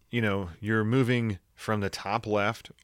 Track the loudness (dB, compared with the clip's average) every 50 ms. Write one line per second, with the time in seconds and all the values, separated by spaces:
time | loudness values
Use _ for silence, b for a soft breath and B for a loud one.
0 | _ -4 -2 0 2 2 0 0 -2 -6 -8 -8 -2 0 2 2 2 4 4 2
1 | 4 4 2 0 0 -2 -4 -6 _ _ _ -10 -4 -2 -2 0 0 -2 -4 -6
2 | -4 -2 -2 -2 0 0 2 2 2 0 -2 -4 -12 -20 -20 _